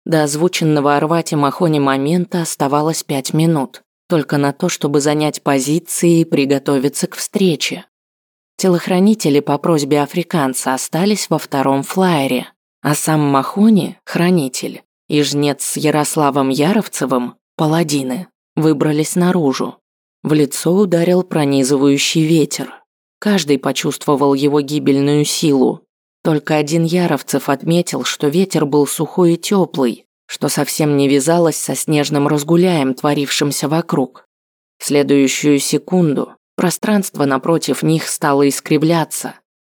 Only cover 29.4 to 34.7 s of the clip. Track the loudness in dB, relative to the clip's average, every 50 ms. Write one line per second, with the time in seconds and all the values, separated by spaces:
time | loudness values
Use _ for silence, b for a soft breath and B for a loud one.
29.4 | -2 0 0 0 0 0 0 -2 -2 -2 -2 -4 _ _ _ _ _ -16 -8 -6
30.4 | -4 -4 -2 -2 -4 -2 -2 -2 0 2 2 2 2 2 2 2 2 2 2 2
31.4 | 2 2 0 -2 -6 -6 -6 -6 -4 -2 0 0 0 0 0 0 0 0 0 0
32.4 | 0 2 2 2 4 2 2 0 0 -2 -2 -2 -2 -2 0 0 -2 -4 -2 -2
33.4 | -2 -2 -2 -4 -4 -2 -2 -2 -2 -2 -2 -2 -2 -2 -6 -14 _ _ _ _
34.4 | _ _ _ _ _ _